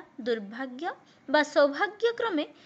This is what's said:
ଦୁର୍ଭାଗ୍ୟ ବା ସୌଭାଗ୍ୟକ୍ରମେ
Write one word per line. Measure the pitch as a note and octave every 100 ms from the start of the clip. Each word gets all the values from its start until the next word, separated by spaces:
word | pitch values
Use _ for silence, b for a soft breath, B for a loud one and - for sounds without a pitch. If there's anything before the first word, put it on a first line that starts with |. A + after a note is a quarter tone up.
| F4 -
ଦୁର୍ଭାଗ୍ୟ | B3 A3+ G3 A3+ C4+ B3 F4 - b b -
ବା | D4
ସୌଭାଗ୍ୟକ୍ରମେ | D4 D#4+ C#4 C#4+ F4+ - A#4 A#4 A4+ D#4 D#4+ B